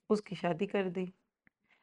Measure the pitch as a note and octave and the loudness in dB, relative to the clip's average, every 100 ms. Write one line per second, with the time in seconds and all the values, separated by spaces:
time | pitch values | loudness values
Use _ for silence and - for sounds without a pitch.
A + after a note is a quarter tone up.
0 | - G#3 - F3+ F3 E3 G3+ G3+ F#3 F#3 | 0 0 0 -2 0 0 0 0 0 -2
1 | F#3 - _ _ _ _ _ _ | -6 -8 _ _ _ _ _ _